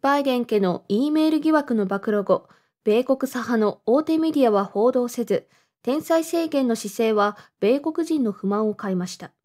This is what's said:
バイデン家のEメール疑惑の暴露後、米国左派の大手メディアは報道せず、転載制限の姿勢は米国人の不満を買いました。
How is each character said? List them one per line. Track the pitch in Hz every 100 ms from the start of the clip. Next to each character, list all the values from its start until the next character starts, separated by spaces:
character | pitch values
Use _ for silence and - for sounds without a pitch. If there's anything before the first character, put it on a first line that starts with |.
バ | 277 285
イ |
デ | 277 247
ン | 240
家 | 214
の | 190 170 _
E | 202 285
メ | 311 311
ー |
ル | 311
疑 | 302
惑 | 311 285 233
の | 196
暴 | 196
露 | 196 208
後、 | 196 190 - _ _ _
米 | - 214
国 | 254 269 262
左 | 247
派 | 226 233
の | 214 - -
大 | 247
手 | 311 320
メ | 320
デ | 302
ィ | 247
ア |
は | 208 196
報 | 196 226
道 | 254 240
せ | 247 226
ず、 | 196 - _ _ _
転 | - 285
載 | 311 330
制 | 320 339 330
限 | 285 254
の | 226
姿 | 208 -
勢 | 226
は | 214 208 208 - _
米 | 202 269
国 | 302 311 330
人 | 320
の | 233
不 | 196 196
満 | 202 214
を |
買 | 208 208
い | 185
ま | 180
し | -
た。 | 165 _